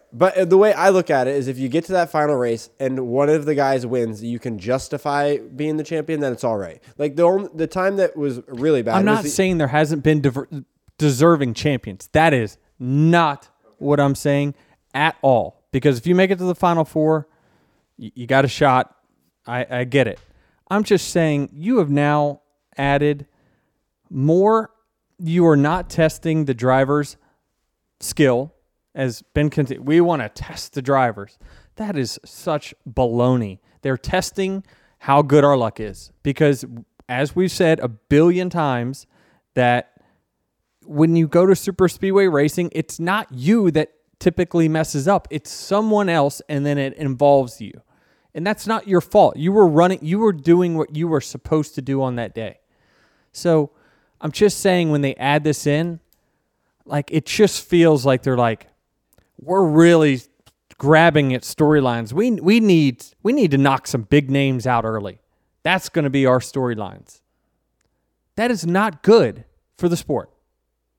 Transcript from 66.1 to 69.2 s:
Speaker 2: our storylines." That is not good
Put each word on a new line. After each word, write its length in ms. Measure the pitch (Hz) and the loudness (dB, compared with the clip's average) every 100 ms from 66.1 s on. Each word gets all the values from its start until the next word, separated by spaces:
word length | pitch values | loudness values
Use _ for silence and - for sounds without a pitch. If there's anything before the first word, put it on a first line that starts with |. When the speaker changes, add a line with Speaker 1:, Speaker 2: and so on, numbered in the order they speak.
| 139 131 | 0 2
Speaker 2:
our 140 | 127 | 2
storylines." 840 | - 139 127 110 98 98 _ - _ _ _ _ _ _ _ _ _ _ _ - | -2 -6 -6 -6 -10 -14 _ -20 _ _ _ _ _ _ _ _ _ _ _ -4
That 160 | 240 | -2
is 140 | 214 165 | -2 0
not 360 | 185 220 151 | 0 0 0
good 440 | - 226 | 4 6